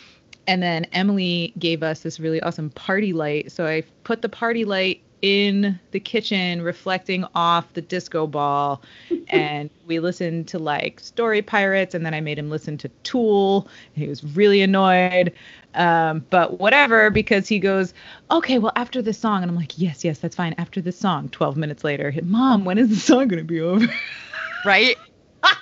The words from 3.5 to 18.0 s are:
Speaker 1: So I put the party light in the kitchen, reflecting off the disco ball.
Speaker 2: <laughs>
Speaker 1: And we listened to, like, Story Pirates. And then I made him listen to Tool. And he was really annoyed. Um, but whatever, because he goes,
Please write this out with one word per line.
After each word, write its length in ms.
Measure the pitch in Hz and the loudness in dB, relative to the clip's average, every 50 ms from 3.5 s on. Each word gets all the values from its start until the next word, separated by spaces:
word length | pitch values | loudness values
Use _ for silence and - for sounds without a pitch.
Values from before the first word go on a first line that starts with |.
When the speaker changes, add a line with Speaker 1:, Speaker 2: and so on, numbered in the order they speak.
Speaker 1:
So 160 | - - 175 156 | -8 -6 -4 -2
I 160 | 160 160 160 - _ _ _ | -2 -4 -6 -8 _ _ _
put 180 | - 226 226 - | -6 -4 -4 -4
the 60 | 208 | -8
party 360 | - - 233 233 233 233 226 | -6 -6 -4 -2 -2 -2 -2
light 360 | 208 196 190 190 185 185 - _ _ _ _ | -2 -2 0 0 -2 -2 -6 _ _ _ _
in 580 | - 196 196 202 202 202 196 196 202 202 190 180 - _ | 0 2 2 4 2 2 2 2 0 0 -2 -4 -8 _
the 80 | - 196 | -8 -8
kitchen, 640 | 202 - - 220 214 - 214 190 185 180 175 175 170 | -6 -4 -4 -4 -2 -2 -2 -2 0 -2 -2 -4 -4
reflecting 640 | 170 175 - - 196 185 185 185 - 190 185 185 - - | -6 -6 -6 -6 -4 -4 -4 -4 -4 -4 -4 -4 -4 -2
off 360 | 175 170 170 170 170 170 - _ | 0 2 2 2 0 0 -4 _
the 80 | 175 156 | -12 -8
disco 420 | - - 180 175 - - 160 156 | -6 -6 -8 -6 -4 -4 -4 -4
ball. 560 | 156 143 151 143 143 143 143 143 143 139 139 - - - - - - | -2 -2 -2 -2 0 0 0 0 -2 -4 -6 -10 -16 -20 -20 -8 -8
Speaker 2:
<laughs> 200 | 349 339 - - | -8 -8 -4 -2
Speaker 1:
And 400 | - 165 156 147 147 147 147 151 - _ _ | 0 0 0 0 -4 -8 -8 -10 -14 _ _
we 140 | 170 165 165 | -6 -4 -2
listened 480 | 160 180 180 - 185 170 165 165 160 - | -2 -4 -4 -4 -6 -4 -4 -6 -8 -8
to, 100 | - 175 | -8 -6
like, 420 | 156 151 147 143 - 151 - - | -4 -2 -2 -2 -2 -4 -8 -10
Story 440 | - - - - 233 226 214 208 208 | -18 -10 -4 -2 0 0 0 0 -2
Pirates. 500 | - - 208 196 196 190 190 190 185 - | 0 0 0 2 2 2 0 0 -2 -4
And 100 | 175 160 | -6 -4
then 120 | 160 156 | -4 -4
I 60 | 151 | -4
made 180 | 156 151 147 151 | -4 -6 -6 -6
him 100 | 147 151 | -6 -6
listen 260 | 151 156 - - 151 147 | -8 -8 -8 -8 -10 -10
to 100 | - 135 - _ - | -10 -14 -14 _ -8
Tool. 640 | - - 254 233 220 208 202 196 196 196 196 196 - - - - - _ | -4 -2 0 2 4 4 4 4 4 2 0 0 -4 -12 -20 -20 -12 _
And 80 | 151 147 | -8 -6
he 40 | 147 | -6
was 140 | 143 - - | -8 -10 -10
really 380 | 147 143 175 208 208 202 202 196 | -6 0 4 4 6 6 6 4
annoyed. 680 | 190 190 190 190 190 185 180 180 185 180 180 180 175 - - - - - - - _ - | 4 4 4 6 6 6 6 4 4 4 2 2 2 -2 -6 -14 -20 -20 -20 -20 _ 0
Um, 500 | 147 175 170 170 165 160 160 156 160 131 - | 2 4 4 4 4 2 2 0 -4 -2 2
but 280 | - 180 170 - - 180 | 4 4 4 2 0 0
whatever, 520 | 185 214 254 269 285 240 226 226 214 214 | 2 4 6 6 6 6 6 6 6 6
because 360 | 196 220 220 - 220 196 190 - | 4 2 2 2 2 2 2 0
he 120 | 220 208 | 0 0
goes, 340 | 175 196 190 190 190 175 - - | 2 2 2 2 0 -2 -6 -12